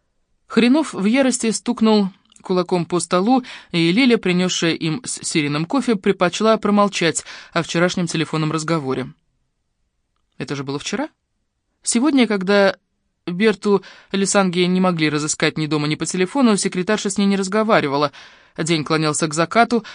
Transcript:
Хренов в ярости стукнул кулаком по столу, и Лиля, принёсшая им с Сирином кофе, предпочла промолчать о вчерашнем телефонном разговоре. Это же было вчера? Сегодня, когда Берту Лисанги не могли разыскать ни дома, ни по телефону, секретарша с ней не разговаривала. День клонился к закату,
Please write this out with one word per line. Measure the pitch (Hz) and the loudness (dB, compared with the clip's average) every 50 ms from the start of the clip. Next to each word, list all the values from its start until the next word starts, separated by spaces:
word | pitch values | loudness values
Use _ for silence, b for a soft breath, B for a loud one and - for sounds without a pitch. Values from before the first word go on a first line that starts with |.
| b b _ _ _ _ _ _ _ | b b _ _ _ _ _ _ _
Хренов | - - 226 220 247 269 320 302 - - | -2 0 2 4 4 4 2 0 -2 -4
в | - 185 | -2 0
ярости | 214 233 277 277 254 - - - 226 | 0 2 2 2 0 0 -2 -2 -2
стукнул | 214 - - 240 247 - 220 220 214 208 196 190 - _ _ _ _ _ - | -4 -4 -4 -4 -2 0 2 2 4 2 2 0 -4 _ _ _ _ _ -6
кулаком | - 185 180 175 - 190 180 165 | -2 -2 0 0 0 0 -2 -2
по | - 175 175 | 0 -2 -2
столу, | 170 - 180 185 196 226 262 254 254 B B B B B | 0 0 0 2 2 4 2 2 0 B B B B B
и | B 170 165 165 | B 2 2 2
Лиля, | 180 240 277 247 233 | 4 4 4 4 4
принёсшая | 226 - 185 180 180 185 180 - - 175 165 156 | 2 2 0 0 2 0 0 -2 0 0 -2 -2
им | - - 160 156 - - | -2 -4 -4 -4 -6 -8
с | - - - - | -10 -10 -10 -6
Сирином | - - 165 147 147 147 151 165 | -4 -2 -2 0 0 -2 -2 -2
кофе, | - - 269 - 247 226 | -2 -2 -2 0 0 -2
предпочла | 190 - 208 185 - 180 175 - - 214 220 220 | 0 0 0 0 2 0 0 0 0 2 2 2
промолчать | 214 - 208 208 208 202 202 - - 175 160 151 - - B B B B B | 2 2 2 4 4 2 2 0 0 0 0 -2 -2 -6 B B B B B
о | B 170 156 | B -4 -4
вчерашнем | - - 170 175 180 - 190 175 | -2 0 0 0 0 0 -2 -4
телефонном | 165 - 160 151 - - 156 156 156 | -2 -2 -4 -4 -2 -2 -2 -2 -2
разговоре. | 151 160 156 156 165 160 139 131 127 127 127 147 - _ _ _ _ _ _ _ _ _ _ _ _ _ _ _ _ _ _ _ _ _ _ _ _ | -2 -4 -2 -2 -2 -2 -2 -4 -4 -4 -6 -8 -12 _ _ _ _ _ _ _ _ _ _ _ _ _ _ _ _ _ _ _ _ _ _ _ _
Это | - 139 131 147 | -12 -10 -8 -8
же | 135 135 | -8 -6
было | 139 139 | -6 -6
вчера? | 143 - - 202 220 294 - _ _ _ _ _ _ _ _ _ _ _ _ _ _ | -6 -6 -6 -6 -6 -6 -8 _ _ _ _ _ _ _ _ _ _ _ _ _ _
Сегодня, | - - - 233 262 320 277 262 233 | -4 -2 0 2 2 2 4 4 2
когда | 214 214 196 185 190 202 202 196 190 - - _ _ _ _ _ _ _ _ - | 2 0 -2 0 2 4 4 4 2 2 -2 _ _ _ _ _ _ _ _ -10
Берту | - 180 175 220 220 202 - - 208 202 196 B B B B B B | -6 -2 0 2 2 2 2 0 2 2 0 B B B B B B
Лисанги | B 196 196 185 - 202 190 180 165 180 | B -2 -2 0 2 2 2 2 2 0
не | 180 180 185 185 | 2 2 2 2
могли | 185 185 180 160 156 151 | 2 2 2 0 0 0
разыскать | 147 151 151 151 - - 170 156 - | 0 -2 -2 -4 -2 -2 -2 -2 -2
ни | 156 156 | -2 -4
дома, | 147 156 151 147 | -2 -2 -2 -2
ни | 151 151 | -2 -4
по | - 165 | -4 -6
телефону, | - - 185 185 180 - 285 262 226 208 | -4 -2 -2 -2 -2 0 2 2 4 2
секретарша | 190 - 190 - 180 175 214 214 202 - 202 | 2 0 -2 -4 -4 -2 -2 -2 -2 -2 -4
с | - | -2
ней | - 202 | 0 0
не | 196 196 | 0 0
разговаривала. | 190 196 185 196 220 220 220 214 156 143 143 135 143 151 139 B B B B B B B B B | 0 -2 -2 -2 -2 2 2 2 2 2 0 0 0 -2 -2 B B B B B B B B B
День | B 170 151 170 156 147 | B -2 -2 -2 -2 0
клонился | - 160 156 156 151 147 - 170 | 0 0 0 0 0 -2 -2 -4
к | 156 147 | -2 -2
закату, | 160 165 170 - 226 233 233 240 226 - B | -2 -2 0 2 2 2 2 0 -2 -2 B